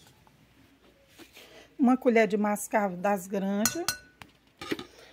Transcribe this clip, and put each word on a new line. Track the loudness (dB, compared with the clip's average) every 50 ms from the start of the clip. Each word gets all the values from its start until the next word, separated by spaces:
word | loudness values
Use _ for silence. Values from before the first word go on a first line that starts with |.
| -20 -20 _ _ _ _ _ _ _ _ _ _ _ _ _ _ _ _ _ _ _ _ _ -20 -20 -20 _ -20 -20 -20 -20 -20 -20 _ _ 2
Uma | 4 4 4
colher | 4 2 4 6 6 4 4
de | 2
mascavo | 0 0 -2 -2 -4 -4 -2 0 0 0 0 -4
das | -4 -2 -2 -2 -2 -4
grandes. | -6 -6 -4 -2 -2 -2 0 -2 -2 -2 -4 -6 -6 -8 -10 -16 -20 _ _ -20 -20 _ _ _ _ _ _ -8 -8 -8 -8 -8 -16 -20 -20 -20 -20